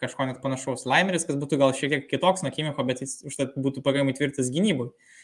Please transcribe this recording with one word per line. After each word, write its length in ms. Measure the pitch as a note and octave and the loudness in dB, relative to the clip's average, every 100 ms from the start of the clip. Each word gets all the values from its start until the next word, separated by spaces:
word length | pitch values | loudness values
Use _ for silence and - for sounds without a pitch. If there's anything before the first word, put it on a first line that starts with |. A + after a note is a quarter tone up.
kažko 260 | B2+ - C3 | -8 -2 -4
net 140 | C3 | -2
panašaus. 400 | C3+ C3 - B2 | -4 -4 -4 -4
Laimeris, 380 | B2+ D3+ F#3+ F3 | 2 4 4 0
kas 120 | - C#3+ | -2 -4
būtų 180 | C#3+ C#3+ | 0 4
gal 120 | C3+ | 4
šiek 180 | C3 C#3+ | 4 0
tiek 160 | C#3+ - | -2 -2
kitoks 340 | C#3+ F3 F#3 | 2 2 2
nuo 80 | D3+ | -2
Kimicho, 320 | - D#3 C#3 | -4 -4 -2
bet 140 | B2+ B2+ | -2 -4
jis 240 | C3+ - | -6 -10
užtat 320 | D3 - C3+ | -12 -4 -4
būtų 260 | C#3 C3+ C3+ | -2 -2 0
pakankamai 300 | C#3 C3+ C#3 C3 | 0 2 0 0
tvirtas 340 | C#3+ C3+ B2+ | -2 0 -2
gynyboj. 400 | C#3+ G#3+ C#3+ A#2+ - _ - | 2 2 2 -2 -10 _ -20